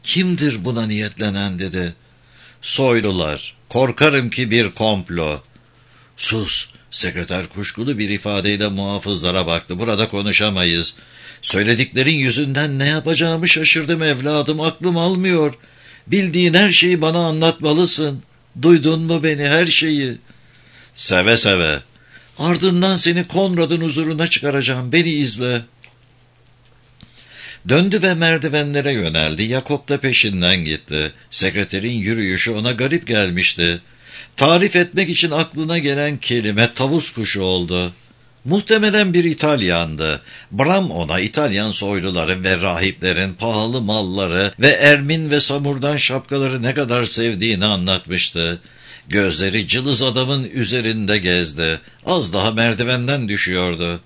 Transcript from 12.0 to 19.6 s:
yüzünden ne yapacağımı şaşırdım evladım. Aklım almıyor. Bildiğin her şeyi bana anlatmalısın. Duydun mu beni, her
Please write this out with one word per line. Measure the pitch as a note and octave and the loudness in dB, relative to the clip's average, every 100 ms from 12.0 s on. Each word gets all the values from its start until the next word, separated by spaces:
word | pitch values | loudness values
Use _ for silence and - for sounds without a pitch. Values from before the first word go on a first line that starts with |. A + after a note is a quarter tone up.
| C3 D#3+ | 0 2
yüzünden | C3 A2+ C#3+ C3+ D3+ C3+ | 0 0 -2 -2 -2 0
ne | C#3 | 0
yapacağımı | D#3 D#3 D3+ E3 E3 F3 | 0 0 0 0 0 2
şaşırdım | E3 D#3 D#3+ D3 E3 | 2 4 2 0 0
evladım. | D#3 C3 C#3 D3+ D3 D#3 | 0 0 0 0 0 0
Aklım | D#3+ - F3+ E3+ | -2 -2 -2 0
almıyor. | F3 F#3 F#3 F3 D3+ B2+ - - - - - | 0 2 2 2 0 -4 -20 -20 -20 -20 -2
Bildiğin | G3+ F#3+ E3 F3 | 0 2 2 4
her | E3+ G#3 | 6 4
şeyi | E3+ F3 F3 | 4 4 2
bana | D#3+ E3+ E3+ | 2 2 0
anlatmalısın. | D#3 E3 E3 D#3 D#3 F3+ - D#3 C3+ - _ _ - | 2 2 2 0 2 2 2 -2 -6 -14 _ _ 0
Duydun | D3 E3+ C#3+ D#3+ | 4 6 4 0
mu | D#3+ E3 | -2 -2
beni, | D#3 D3 C#3+ | -2 -2 0
her | D#3 | 2